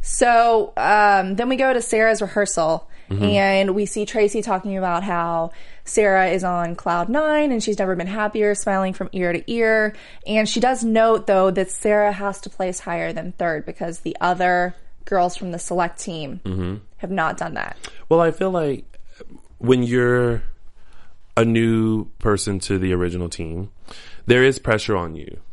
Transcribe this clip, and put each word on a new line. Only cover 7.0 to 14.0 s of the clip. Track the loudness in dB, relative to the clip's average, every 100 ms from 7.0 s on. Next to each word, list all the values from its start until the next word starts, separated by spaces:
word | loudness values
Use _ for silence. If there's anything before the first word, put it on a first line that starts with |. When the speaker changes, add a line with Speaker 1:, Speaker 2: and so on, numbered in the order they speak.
| 0
Speaker 1:
nine | 0 2 2 2
and | 0
she's | -2 0
never | 0 0
been | -2
happier, | -2 -2 0 0 2
smiling | 0 0 0
from | -4 -6
ear | -2 -2
to | -2 -4
ear. | 0 2 4 2 -4 -16 -16 -2
And | 0 0
she | 2
does | 2 2
note, | 2 4 6 4 4
though, | 4 4
that | 2 -2
Sarah | -2 2 4 2
has | 0 -4 -6
to | -12
place | -6 -6 -4
higher | -6 -4 -4
than | -6 -8
third | -4 -2 -2
because | -6 -8 -8
the | -6